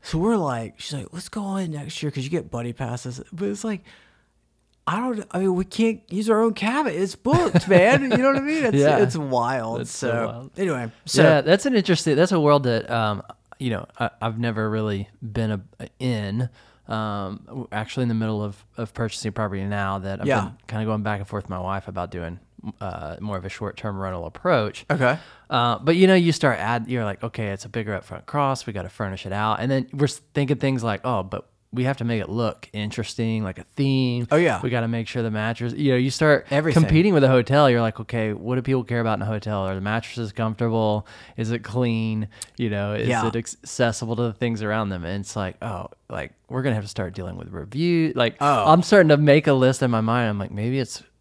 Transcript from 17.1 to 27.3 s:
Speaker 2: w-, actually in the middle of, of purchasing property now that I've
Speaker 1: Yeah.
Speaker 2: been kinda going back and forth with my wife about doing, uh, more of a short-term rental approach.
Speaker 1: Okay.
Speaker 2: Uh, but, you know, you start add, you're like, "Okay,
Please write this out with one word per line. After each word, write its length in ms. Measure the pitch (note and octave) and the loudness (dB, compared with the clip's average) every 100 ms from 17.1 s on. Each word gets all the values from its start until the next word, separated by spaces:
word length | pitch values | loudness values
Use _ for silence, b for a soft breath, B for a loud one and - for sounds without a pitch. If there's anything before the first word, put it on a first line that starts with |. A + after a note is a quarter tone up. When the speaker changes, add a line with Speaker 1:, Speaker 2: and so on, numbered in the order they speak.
| G2+ F#2+ G2 - | -4 -6 -10 -12
Speaker 2:
w-, 220 | C3+ A#2+ | -12 -8
actually 320 | G#2 G#2+ - | -6 -6 -2
in 60 | B2 | -2
the 80 | A2+ | 0
middle 260 | A2 G#2+ | -2 -2
of, 220 | G#2 G2+ _ - | -4 -8 _ -10
of 160 | A2+ | -10
purchasing 380 | - A2+ - A2 | -6 -6 -4 -8
property 320 | G2+ G#2+ F#2+ | -4 -4 -4
now 360 | G2 G#2 G2 G2 | -4 -4 -4 -4
that 200 | F#2+ G2 | -6 -6
I've 40 | C#3 | 0
Speaker 1:
Yeah. 140 | B2+ | 0
Speaker 2:
been 120 | F#2+ - - | -2 -10 -10
kinda 180 | A2 A2 | -6 -2
going 180 | A2 | -2
back 160 | G#2 G#2 | -2 -4
and 80 | G2+ | -4
forth 160 | G#2 | -8
with 60 | G2+ | -6
my 100 | F#2 | -8
wife 260 | F#2 G2 - | -6 -6 -8
about 240 | F#2+ F2+ | -8 -8
doing, 300 | F2+ E2+ F2 _ _ G#2+ - | -8 -10 -10 _ _ -14 -10
uh, 340 | G2+ E2+ D#2 E2+ | -10 -10 -10 -10
more 160 | G#2+ G2 | -8 -8
of 80 | |
a 40 | F#2 | -8
short-term 480 | - G#2+ - A2 G2 | -8 -10 -8 -8 -6
rental 300 | F#2+ F2+ E2 | -6 -6 -10
approach. 600 | - F3+ D3+ G#2 - - | -6 0 0 0 -6 -4
Speaker 1:
Okay. 260 | C#3+ B2+ D#3 B B B | 0 2 0 B B B
Speaker 2:
Uh, 280 | B2 A#2+ A2+ | 0 0 0
but, 160 | D3+ | 0
you 140 | E3+ F#3 | 4 6
know, 60 | F#3+ | 6
you 160 | E3+ | 4
start 260 | D#3+ D3 G#2+ | 2 2 0
add, 300 | G2+ B2 A2+ | -2 -4 -2
you're 160 | B2 | -4
like, 180 | G#2+ G2 | -4 -4
"Okay, 260 | A#2 | -8